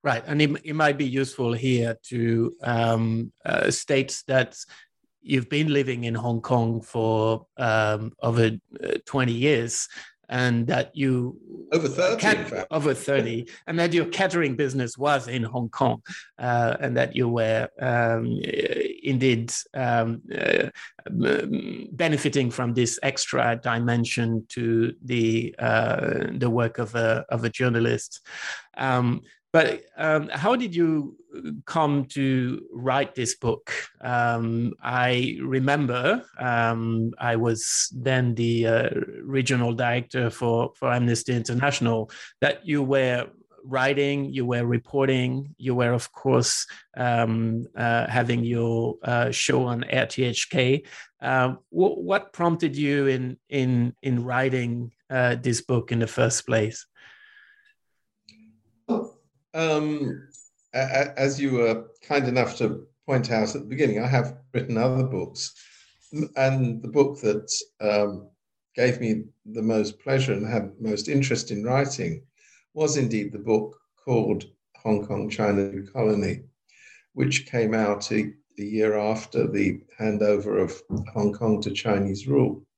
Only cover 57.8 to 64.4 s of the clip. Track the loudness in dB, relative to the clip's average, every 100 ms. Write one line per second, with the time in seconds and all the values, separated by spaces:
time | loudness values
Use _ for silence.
57.8 | _ _ _ _ -20 -20 -20 _ _ _
58.8 | -6 -6 -6 -14 _ _ _ -4 0 0
59.8 | 0 -2 -4 -6 -12 -20 -20 _ _ -4
60.8 | 0 0 0 0 0 0 0 2 2 2
61.8 | -4 -20 -2 0 2 2 0 0 -2 -2
62.8 | -12 _ -2 0 2 0 0 -2 -8 0
63.8 | 0 2 2 2 0 -6